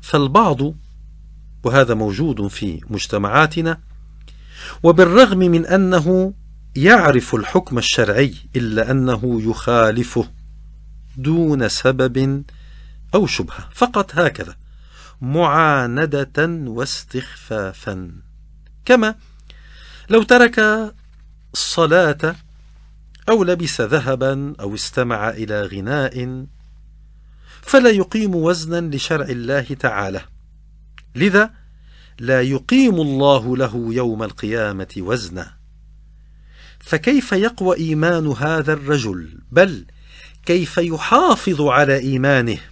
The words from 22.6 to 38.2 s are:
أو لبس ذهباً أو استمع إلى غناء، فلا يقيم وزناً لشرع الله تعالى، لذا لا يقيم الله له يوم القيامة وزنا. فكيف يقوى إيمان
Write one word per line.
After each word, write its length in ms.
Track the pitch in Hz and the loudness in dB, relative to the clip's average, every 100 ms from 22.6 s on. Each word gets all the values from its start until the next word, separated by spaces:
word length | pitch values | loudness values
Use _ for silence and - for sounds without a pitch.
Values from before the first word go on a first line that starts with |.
| - - - - - - - | -20 -20 -20 -20 -20 -14 0
أو 140 | 226 | 2
لبس 380 | 180 180 165 - | 2 0 -2 -4
ذهباً 720 | 110 147 127 131 131 135 143 151 | 0 0 0 -2 -2 -2 -6 -8
أو 160 | 101 104 | -10 -8
استمع 540 | - - 120 113 107 | -8 -4 -4 -2 -4
إلى 320 | 110 110 104 | -4 -6 -6
غناء، 840 | 101 98 95 143 131 127 127 131 135 - - - - - - - - - - - | -6 -8 -6 -4 -4 -6 -10 -10 -16 -20 -20 -20 -20 -20 -20 -20 -20 -20 -20 -20
فلا 280 | - 269 254 | 2 6 6
يقيم 460 | 208 185 220 214 180 | 4 0 -2 -2 0
وزناً 600 | 160 170 160 170 170 139 | 0 0 -2 -6 -4 -6
لشرع 300 | - 160 143 | -4 -4 -4
الله 360 | 123 117 139 | -6 -4 -4
تعالى، 600 | 123 139 131 104 101 95 - - - - - - - - - 120 | -4 -4 -4 -4 -6 -8 -12 -20 -20 -20 -20 -20 -20 -20 -16 -2
لذا 380 | 185 196 220 - - - - - - - | 2 2 2 -2 -20 -20 -20 -20 -20 -12
لا 220 | 120 131 | 0 0
يقيم 540 | 127 139 - 254 262 180 | 2 -2 0 2 4 2
الله 600 | 151 135 139 135 113 123 | 0 2 4 4 2 -2
له 360 | 127 117 113 | -2 -4 -4
يوم 300 | 117 123 110 | -2 -2 -4
القيامة 680 | 110 - 107 113 107 98 95 - | -8 -8 -6 -4 -4 -6 -10 -10
وزنا. 560 | 92 120 98 90 80 - - - - - - - - - - - - - | -4 -4 -4 -12 -14 -18 -20 -20 -20 -20 -20 -20 -20 -20 -20 -20 -20 -20
فكيف 520 | - 156 190 277 - | -6 -4 0 0 0
يقوى 460 | 185 214 226 185 180 | -2 -2 -2 -2 -2
إيمان 500 | 160 151 160 175 | -2 0 0 0